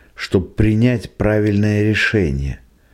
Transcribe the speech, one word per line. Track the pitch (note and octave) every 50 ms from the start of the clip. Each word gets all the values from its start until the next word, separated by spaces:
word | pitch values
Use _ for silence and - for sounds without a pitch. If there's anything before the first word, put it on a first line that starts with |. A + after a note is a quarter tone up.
| _ _ _
чтоб | - - - - G2+ F2 - -
принять | - G#2+ A2 G#2+ G#2+ A#2 B2+ B2 A2 - - - _
правильное | G2+ G#2 G#2+ G#2+ G#2 G#2+ G2+ G2+ G#2 G#2+ G#2 G#2 G#2
решение. | G#2+ G#2+ - - - - G#2+ F#2 D2+ C#2 C#2 C#2 C#2 B1 - - _ _ _ _ _